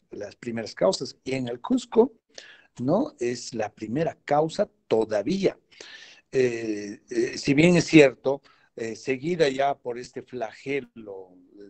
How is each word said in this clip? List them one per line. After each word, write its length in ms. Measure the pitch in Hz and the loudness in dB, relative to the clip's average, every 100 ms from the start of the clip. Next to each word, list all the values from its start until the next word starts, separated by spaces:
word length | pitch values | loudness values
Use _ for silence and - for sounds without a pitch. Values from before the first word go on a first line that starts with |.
| _ | _
las 260 | 98 101 - | -14 -14 -12
primeras 380 | 120 113 104 | -8 -6 -8
causas. 440 | - 190 190 135 - | 0 2 2 -6 -10
Y 80 | 131 | -6
en 160 | 131 120 | -4 -4
el 120 | 123 | -6
Cusco, 540 | - 254 - 220 254 - _ - - - _ - | -2 -2 2 2 2 0 _ -20 -20 -20 _ -6
¿no? 320 | 127 165 - - | 0 0 -2 -4
Es 360 | 120 123 - | -6 -6 -8
la 180 | 110 104 | -8 -8
primera 440 | - 107 139 156 - - | -8 -6 -4 -4 -6 -2
causa 420 | 147 160 - 208 _ - | 0 0 -2 -6 _ -2
todavía. 720 | 113 104 104 113 196 180 - _ - - - - - _ | 0 0 -2 -2 0 -2 -2 _ -20 -20 -20 -20 -20 _
Eh, 720 | 131 123 117 110 104 104 110 - | 0 0 0 -4 -6 -8 -14 -6
eh, 300 | 120 127 - | -2 -2 -2
si 160 | - | 0
bien 220 | 139 175 170 | 4 6 4
es 80 | - | 8
cierto, 560 | 160 135 117 131 139 _ _ _ - | 8 8 6 -2 -4 _ _ _ -10
eh, 180 | 113 107 | -10 -8
seguida 520 | - 131 156 170 147 | -6 -6 -4 0 0
ya 260 | 131 139 | 2 0
por 240 | 139 123 120 | -2 -8 -10
este 240 | 123 123 | -12 -14
flagelo 1120 | - 123 110 - 135 139 120 117 104 95 92 90 90 101 | -12 -10 -10 -10 -6 -6 -8 -16 -16 -16 -18 -20 _ -20